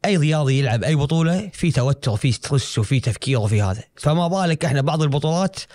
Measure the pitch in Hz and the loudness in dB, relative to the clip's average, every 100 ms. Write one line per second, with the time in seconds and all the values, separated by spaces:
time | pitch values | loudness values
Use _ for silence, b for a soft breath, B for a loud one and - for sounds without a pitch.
0 | - 190 151 156 139 135 135 110 98 156 | 0 2 2 2 2 2 2 0 0 0
1 | 143 165 165 180 208 - 175 143 127 139 | 2 2 2 0 -4 -4 0 2 0 0
2 | - 107 139 113 - 139 - - 107 135 | -2 0 0 -2 0 -2 0 -2 0 0
3 | 120 104 - 131 107 104 101 92 - _ | 0 -4 -2 0 2 2 2 -2 -8 _
4 | - 156 170 190 180 156 165 139 135 160 | 0 0 0 0 0 0 0 0 0 0
5 | 156 143 156 165 190 - - | 0 0 0 0 -2 -4 -16